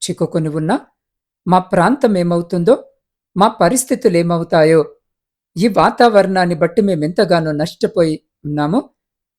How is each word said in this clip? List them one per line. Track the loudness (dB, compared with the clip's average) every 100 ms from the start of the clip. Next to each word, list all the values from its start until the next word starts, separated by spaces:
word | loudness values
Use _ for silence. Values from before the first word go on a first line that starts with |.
| -10
చిక్కుకొని | -6 -4 -4 -4
ఉన్నా, | -4 -2 -4 -6 _ _ _ _ _ -2
"మా | 0
ప్రాంతం | 0 0 0 2 0 0
ఏమవుతుందో, | 0 -2 -2 -2 0 0 -2 _ _ _ _ 0
మా | 0
పరిస్థితులు | 2 0 0 -2 -2 0 0
ఏమవుతాయో, | 0 -4 0 2 4 2 0 -8 _ _ _ _ _ -4
ఈ | 0
వాతావరణాన్ని | 2 2 2 2 4 2 0 -2
బట్టి | -2 -2 0
మేమెంతగానో | -2 -2 -2 -2 0 0 -2
నష్టపోయి | -4 -6 -6 -4 -2 -2 -4 _ _
ఉన్నామో, | -8 -4 -2 -4 -6 _ _ _ _